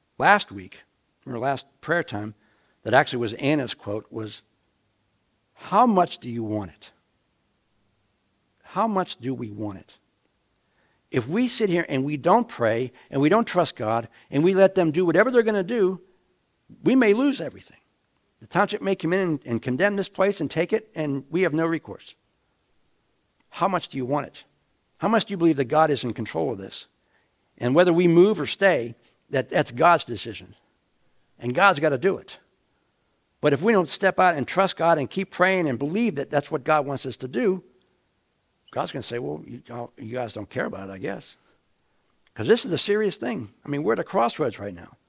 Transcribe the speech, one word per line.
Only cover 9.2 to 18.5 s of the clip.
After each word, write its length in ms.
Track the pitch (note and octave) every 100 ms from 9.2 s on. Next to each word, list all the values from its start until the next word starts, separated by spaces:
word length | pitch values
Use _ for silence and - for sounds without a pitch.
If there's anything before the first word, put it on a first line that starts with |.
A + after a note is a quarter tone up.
| A#2+
we 160 | B2+ A#2
want 280 | G#2 G#2+ F#2+
it?" 200 | - _ _ _ _ _ _ _ _ _ _ _ _
If 160 | C3+ A#2
we 220 | F#3+ B3+
sit 200 | - G#3+
here 160 | F3 E3
and 160 | C#3
we 120 | C3+ D3+
don't 320 | D#3 A3 -
pray 440 | - A#2 A2+ B2+ - -
and 100 | C#3
we 80 | D3
don't 160 | G#3
trust 300 | A3+ F3+ D#3+
God 340 | - A2 A2+ A2+ _ _
and 140 | C#3
we 100 | E3+
let 220 | F#3+ F#3+ F#3+
them 160 | E3
do 120 | D3+
whatever 280 | F3+ E3 A#3
they're 100 | B3
gonna 220 | A3 G#3+
do, 360 | F3+ A#3+ F#3 F#3+ - _ _ _ _ _ _ -
we 100 | -
may 200 | C4 A3+
lose 260 | G#3 C#4+ -
everything. 400 | D3+ F#2+ - _ _ _ _ _ _ _
The 80 |
township 340 | A2+